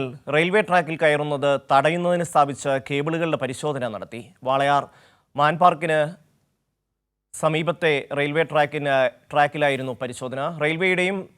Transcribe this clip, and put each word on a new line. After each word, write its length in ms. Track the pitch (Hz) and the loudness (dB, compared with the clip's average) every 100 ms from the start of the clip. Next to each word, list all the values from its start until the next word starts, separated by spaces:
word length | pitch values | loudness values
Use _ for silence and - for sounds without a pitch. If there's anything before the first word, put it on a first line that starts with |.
| 135 123 - | -4 -8 -2
റെയിൽവേ 280 | 147 175 208 180 | 0 2 2 2
ട്രാക്കിൽ 280 | 180 156 160 | 0 0 0
കയറുന്നത് 480 | 160 147 147 143 143 139 - | 2 2 0 0 0 0 2
തടയുന്നതിന് 540 | 135 147 175 175 175 165 | 4 4 0 0 0 0
സ്ഥാപിച്ച 340 | 156 143 131 143 135 131 | 2 2 0 -2 -2 -2
കേബിളുകളുടെ 500 | 143 147 165 165 143 | -4 -2 -2 -2 -2
പരിശോധന 440 | 131 - 151 139 123 104 | -4 -6 -6 -4 -6 -8
നടത്തി. 260 | 82 113 117 _ 127 | -12 -14 -18 _ -2
വാളയാർ 360 | 135 139 143 - _ _ _ _ 139 | 2 4 2 0 _ _ _ _ 0
മാൻ 140 | 147 160 | 0 4
പാർക്കിന് 380 | 180 156 165 156 151 185 _ _ _ _ _ _ _ _ _ _ _ - | 4 4 0 0 0 -6 _ _ _ _ _ _ _ _ _ _ _ -4
സമീപത്തെ 520 | 160 156 165 165 165 143 - 139 | -2 0 -2 0 0 0 -2 -4
റെയിൽവേ 240 | 143 147 160 | 0 0 0
ട്രാക്കിന്, 440 | 151 147 151 143 135 127 - _ | 0 0 -2 0 2 2 -2 _
ട്രാക്കിലായിരുന്നു 640 | 147 147 156 147 135 131 117 | 0 2 2 0 0 -6 -8
പരിശോധന. 380 | 127 123 131 131 147 165 | -10 -8 -10 -6 -8 -2
റെയിൽവേയുടെയും 540 | 151 160 185 180 180 196 190 | -2 0 0 0 -2 -4 -8